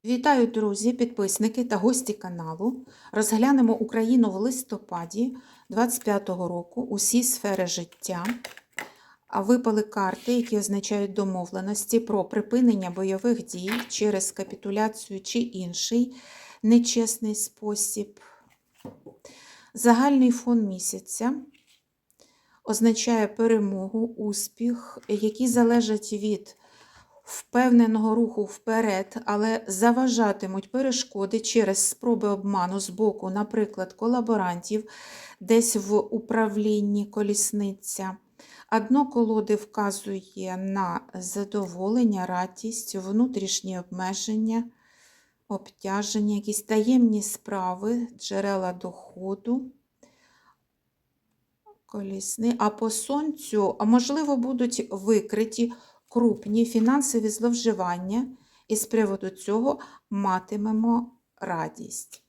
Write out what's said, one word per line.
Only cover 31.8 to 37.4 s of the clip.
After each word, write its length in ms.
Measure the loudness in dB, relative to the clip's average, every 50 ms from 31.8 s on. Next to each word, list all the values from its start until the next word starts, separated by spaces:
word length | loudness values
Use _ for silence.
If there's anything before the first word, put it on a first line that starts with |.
| 0 -2 -2 _ 0 0 0 2 2 0
обману 520 | 0 0 -2 -2 0 0 0 0 -2 -4
з 100 | -4 -6
боку, 400 | -2 0 0 0 0 -2 -8 -4
наприклад, 640 | -2 -4 -4 -2 0 -2 -2 -2 -2 -8 -8 -8
колаборантів, 960 | -6 -4 0 0 0 0 2 0 0 0 0 -2 -4 -6 -6 -4 -4 -4 -4 -8 -18 -20 -20 -20 -20 -20 -20 -20 -20 _
десь 360 | 0 4 4 4 6 4 0
в 200 | -2 0 2 2
управлінні 1120 | 2 2 0 -4 -6 -4 -2 0 0 0 0 0 0 0 2 2 2 2 0 0 -2 -2
колісниця. 1080 | -4 -4 -2 -2 0 0 0